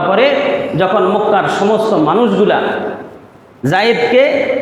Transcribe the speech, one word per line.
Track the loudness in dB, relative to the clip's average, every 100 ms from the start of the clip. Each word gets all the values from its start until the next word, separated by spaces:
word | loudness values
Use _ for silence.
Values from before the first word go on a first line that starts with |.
| 0
পরে | 2 2 0 -2 -4 -4 -2
যখন | 0 0 0
মক্কার | 0 0 0 0 0
সমস্ত | 0 0 0
মানুষগুলা | 0 2 2 2 2 2 0 -2 -4 -8 -10 -14 -20 -20 -20 -20 -8 -2
জায়েদকে | 0 2 0 2 4 2 2 -2 -2